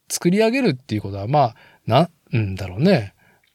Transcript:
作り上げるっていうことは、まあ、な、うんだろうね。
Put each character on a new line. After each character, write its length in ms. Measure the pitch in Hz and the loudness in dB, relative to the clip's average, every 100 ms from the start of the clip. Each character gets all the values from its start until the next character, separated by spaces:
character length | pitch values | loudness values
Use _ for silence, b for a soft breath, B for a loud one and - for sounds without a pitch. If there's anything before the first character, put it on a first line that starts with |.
| _ | _
作 220 | - 175 | -4 0
り 80 | 196 | 2
上 120 | 220 | 2
げ 120 | 262 | 2
る 60 | 240 | 0
っ 40 | |
て 200 | 131 - | -2 -4
い 40 | 107 | -6
う 40 | |
こ 80 | 98 | -6
と 80 | 98 | -8
は、 80 | 107 | -2
ま 140 | 147 | 0
あ、 160 | 123 b b b - | 0 b b b 0
な、 240 | 123 175 _ _ | 2 2 _ _
う 60 | 117 | -2
ん 160 | 101 | -2
だ 120 | 92 92 | -6 -10
ろ 80 | 92 | 0
う 40 | |
ね。 340 | 175 156 101 - b b b | 2 2 0 -12 b b b